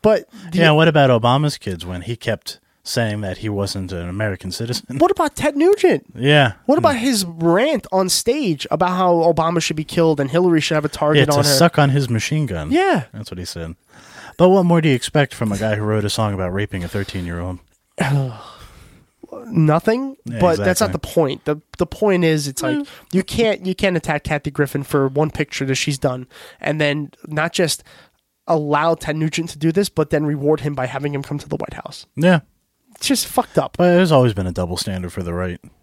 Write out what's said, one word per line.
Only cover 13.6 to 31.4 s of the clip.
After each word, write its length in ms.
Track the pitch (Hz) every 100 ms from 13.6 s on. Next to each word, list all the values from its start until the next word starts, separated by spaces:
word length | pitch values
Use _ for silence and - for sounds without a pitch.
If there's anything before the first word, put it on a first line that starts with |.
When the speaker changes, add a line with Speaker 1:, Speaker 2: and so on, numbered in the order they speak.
| 82 85 _ - - - - -
Speaker 2:
But 100 | 180
what 140 | 196
more 180 | 175 170
do 80 | 156
you 60 | 127
expect 400 | - 156 139 -
from 160 | 110
a 60 | 98
guy 180 | 110 107
who 80 |
wrote 200 | 107 107
a 60 | 104
song 240 | - 107
about 180 | 98 90
raping 320 | 98 104 95
a 40 | 87
thirteen-year-old? 720 | 104 98 95 87 85 90 90 _ _ _ -
Speaker 1:
<sighs> 340 | 143 143 131 110 - - - - - - _ _ - - 233
Nothing, 680 | 180 156 156 220 233 269 269 -
Speaker 2:
Yeah, 140 | 117
Speaker 1:
but 180 | 175 160
that's 220 | 139 180
not 80 | 208
Speaker 2:
exactly. 20 |
Speaker 1:
the 60 | -
point. 460 | - 170 147 - -
The, 160 | 151 _ -
the 80 | 175
point 380 | - 208 180
is, 240 | 165 156 143
it's 160 | 135
like, 140 | - 294
Speaker 2:
Mm. 100 | 285 - _
Speaker 1:
you 120 | 180
can't, 420 | - 220 226 190 185
you 100 | 185
can't 200 | 202 175
attack 260 | - 147
Kathy 260 | - 151 147
Griffin 320 | 139 143 143
for 260 | 139 147 135
one 220 | 135 151
picture 360 | - 151 - 135
that 100 | 131
she's 240 | - 139
done 260 | 139 127 127 - - -
and 220 | - 156
then 300 | 147 147 143 _ -
not 260 | 151 165
just 300 | - 165 - _ - _ _ _ _ -
allow 480 | 165 147 147 165 165
Ted 200 | - 156
Nugent 320 | 156 160 165
to 80 | 147
do 120 | 160
this, 180 | 165 202
but 200 | - 151
then 160 | 156 151
reward 360 | 147 143 156
him 120 | 147
by 140 | 139 127
having 260 | 139 143
him 80 | 139
come 160 | 143
to 100 | 147